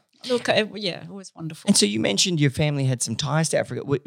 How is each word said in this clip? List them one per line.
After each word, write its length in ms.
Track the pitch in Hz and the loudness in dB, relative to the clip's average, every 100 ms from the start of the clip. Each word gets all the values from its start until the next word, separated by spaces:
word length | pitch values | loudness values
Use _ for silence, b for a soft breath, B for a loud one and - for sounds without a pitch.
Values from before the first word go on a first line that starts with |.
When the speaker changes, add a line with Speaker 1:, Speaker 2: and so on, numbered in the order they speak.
| _ _ 247 | _ _ -4
Speaker 1:
Look, 200 | 247 - | -2 2
it, 220 | - 214 190 | 2 0 -2
yeah, 260 | 196 - | -6 -8
it 80 | 165 | -12
was 220 | 196 190 | -16 -18
wonderful. 340 | - 160 156 - | -10 -10 -4 2
Speaker 2:
And 80 | 202 | 4
so 80 | |
you 140 | 208 214 | 4 2
mentioned 400 | 214 202 190 165 | 0 2 2 2
your 100 | 143 | 2
family 320 | 143 151 143 | 2 0 2
had 180 | 131 123 | 0 0
some 140 | - 110 | -2 -4
ties 320 | 143 151 160 | -2 0 2
to 80 | 131 | 0
Africa. 220 | 117 120 | -2 -4
W-, 200 | - 139 | -2 -4